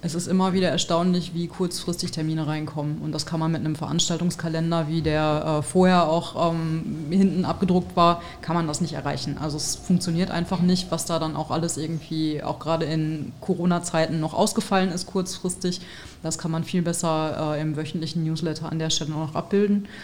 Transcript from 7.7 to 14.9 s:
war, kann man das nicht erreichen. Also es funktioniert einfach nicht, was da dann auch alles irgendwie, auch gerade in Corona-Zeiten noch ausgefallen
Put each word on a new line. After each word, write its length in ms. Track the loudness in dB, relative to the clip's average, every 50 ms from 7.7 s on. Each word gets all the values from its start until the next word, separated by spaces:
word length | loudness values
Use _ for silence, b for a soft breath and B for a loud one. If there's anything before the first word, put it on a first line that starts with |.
| 2 2 2 0 2
war, 260 | 4 6 6 4 2 B B B B
kann 140 | -6 -2 0
man 120 | 0 0 0
das 140 | 0 -2
nicht 120 | -2 -2 -2
erreichen. 440 | -4 -4 -2 -2 -2 -4 -4 -4 -4
Also 180 | -4 -4 -4 -4
es 180 | -4 -4 -6
funktioniert 540 | -6 0 2 2 2 4 2 0 0 0 0
einfach 300 | 0 -2 -2 -2 0 2
nicht, 320 | 4 4 4 4 2 -2
was 140 | -2 -4 -2
da 120 | -2 0 0
dann 180 | 0 -2 -2 -4
auch 120 | -4 -2
alles 280 | 0 0 0 -2 -2 -4
irgendwie, 680 | -4 -4 -4 -4 -4 -4 -2 0 0 0 -2 -2 -4
auch 160 | -6 -6 -4
gerade 260 | -2 0 0 0 0
in 460 | 0 0 0 0 0 -2 -4 -6 -8 -10 -12
Corona-Zeiten 800 | -2 -2 -2 2 2 2 2 2 0 0 2 2 2 2 2 0
noch 140 | -2 -2 2
ausgefallen 580 | 2 2 2 2 -2 -2 2 2 2 2 2